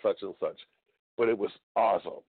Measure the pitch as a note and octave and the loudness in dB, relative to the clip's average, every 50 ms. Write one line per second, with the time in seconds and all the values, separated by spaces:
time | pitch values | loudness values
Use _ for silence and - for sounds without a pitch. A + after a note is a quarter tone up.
0 | - G#2 F#2+ - G2 F#2 E2 - - D#2 - - - _ _ _ _ _ _ _ | -2 -2 -2 -2 -4 -10 -8 -6 -6 -6 -6 -8 -18 _ _ _ _ _ _ _
1 | _ _ _ - A#2 A2+ A#2 G2 G2+ - - - _ _ - G#2+ A2+ A2 F#2+ F2 | _ _ _ 0 2 2 2 2 -2 -4 -6 -8 _ _ 0 2 4 4 2 2
2 | - D#2 B1+ - - _ | -2 -6 -12 -12 -16 _